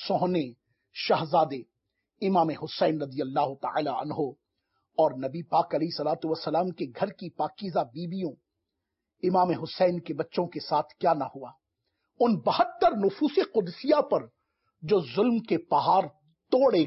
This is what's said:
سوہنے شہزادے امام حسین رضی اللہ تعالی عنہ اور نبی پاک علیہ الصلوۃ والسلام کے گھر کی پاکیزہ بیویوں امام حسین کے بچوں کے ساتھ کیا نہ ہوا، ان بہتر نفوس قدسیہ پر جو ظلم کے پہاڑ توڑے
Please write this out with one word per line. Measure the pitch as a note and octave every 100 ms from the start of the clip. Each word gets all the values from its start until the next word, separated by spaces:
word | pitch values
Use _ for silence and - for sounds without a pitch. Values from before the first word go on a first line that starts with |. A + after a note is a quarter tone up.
| -
سوہنے | F#3 F3+ F3+ C3 A#2+ _ _ _
شہزادے | - - E3+ D#3+ E3+ D3+ C3+ - _ _ _ _ _ F#3+
امام | F#3 E3
حسین | D3 D#3 - E3+ D#3+
رضی | C#3+ C3
اللہ | C3 C#3+ C#3+ C#3
تعالی | B2 D3+ D3
عنہ | A#2+ D3+ D3 C#3 - _ _ _ _ _ -
اور | D#3
نبی | C3 C3+ D#3+
پاک | - D#3+ E3+
علیہ | D3+ D#3+
الصلوۃ | - D3 D#3+
والسلام | E3 D#3+ - D#3 F#3
کے | D#3+ C#3 A#2
گھر | G#3
کی | - F3
پاکیزہ | - D3+ - G3 E3+
بیویوں | B2+ B2 E3+ F#3+ E3+ - _ _ _ _ _ _ _ _
امام | F3+ F#3 F3+
حسین | C#3+ B2 - F#3 F3
کے | E3
بچوں | C#3+ D#3 - F3
کے | D#3
ساتھ | - D3+ - _
کیا | F3+
نہ | D#3
ہوا، | C3 C3+ B2 - _ _ _ _ _ _
ان | A#3+ F#3
بہتر | G3 - F4 - F4
نفوس | A3+ G3 - D4
قدسیہ | - - G#3 F3+ - C4 D4+
پر | C#4+ E3+ - _ _ _ _ _
جو | D#3 G3+
ظلم | C#3 A#2+ A#3 A#3
کے | - E3
پہاڑ | - D3 C3+ F#3 D#3+ - _ _ _
توڑے | B3+ C4+ G3